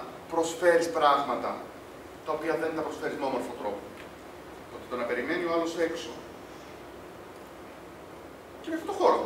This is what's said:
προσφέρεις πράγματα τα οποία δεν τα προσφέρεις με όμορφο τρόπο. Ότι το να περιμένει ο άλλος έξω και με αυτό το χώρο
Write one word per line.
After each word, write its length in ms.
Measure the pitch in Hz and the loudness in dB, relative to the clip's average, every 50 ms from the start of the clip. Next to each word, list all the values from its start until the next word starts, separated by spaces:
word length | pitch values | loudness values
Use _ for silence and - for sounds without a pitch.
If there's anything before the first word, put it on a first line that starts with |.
| - - - - - - 160 | -4 -8 -10 -12 -10 -2 0
προσφέρεις 540 | 160 160 160 - - 175 175 170 165 165 165 165 165 | 2 2 2 2 6 8 8 8 8 8 4 2 6
πράγματα 540 | 156 147 143 139 139 131 123 - - 107 - - - - - - - - - - - - - - - | 8 8 8 8 6 2 0 0 0 -2 -2 -2 -6 -10 -12 -14 -14 -14 -14 -14 -14 -14 -14 -10 -4
τα 60 | 160 156 151 | -2 -2 0
οποία 160 | 156 165 156 156 | 2 2 2 2
δεν 100 | 160 160 156 156 | 2 0 0 0
τα 40 | 151 143 | -2 -2
προσφέρεις 300 | 139 - 156 139 123 - | -2 -2 -2 -2 -2 0
με 40 | 139 131 | 0 0
όμορφο 220 | 127 123 131 - - - | 0 0 -2 -2 -4 -4
τρόπο. 200 | 135 104 101 - - - - - - - - - - - - - - - - - - - - | -4 -4 -4 -4 -6 -10 -12 -12 -12 -14 -14 -14 -14 -14 -14 -14 -14 -14 -14 -14 -14 -12 -12
Ότι 100 | - - - | -12 -10 -6
το 40 | 123 123 | -4 -2
να 40 | 120 120 | 0 0
περιμένει 340 | 123 120 131 143 170 180 175 170 | 0 0 0 0 0 0 2 4
ο 20 | 170 | 4
άλλος 180 | 165 165 165 170 175 165 165 | 4 4 2 2 2 2 2
έξω 240 | - - - - - - - - - - - - - - - - - - - - - - - - - - - - - - - - - - - - - - - - - - - - - - - - - - - - - - | 2 -2 -6 -6 -8 -10 -10 -12 -12 -12 -14 -14 -14 -14 -14 -14 -14 -14 -14 -14 -14 -14 -14 -14 -14 -14 -14 -14 -14 -14 -14 -14 -14 -14 -14 -14 -14 -14 -14 -14 -14 -14 -14 -14 -14 -14 -14 -14 -14 -14 -16 -14 -14 -10
και 80 | - 330 | -6 -4
με 40 | 330 320 | -2 -2
αυτό 100 | - - | -2 -2
το 40 | 392 370 | 0 6
χώρο 180 | 359 - - 247 - | 8 8 8 8 4